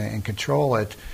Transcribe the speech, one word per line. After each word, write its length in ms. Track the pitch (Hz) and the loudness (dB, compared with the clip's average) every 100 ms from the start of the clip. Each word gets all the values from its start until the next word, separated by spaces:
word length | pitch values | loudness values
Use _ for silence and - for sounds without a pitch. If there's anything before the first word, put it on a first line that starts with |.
| 104 110 | 0 -2
and 100 | 104 | -2
control 500 | 104 - 143 143 117 | -2 0 2 4 4
it. 180 | 101 - - | 0 -4 -12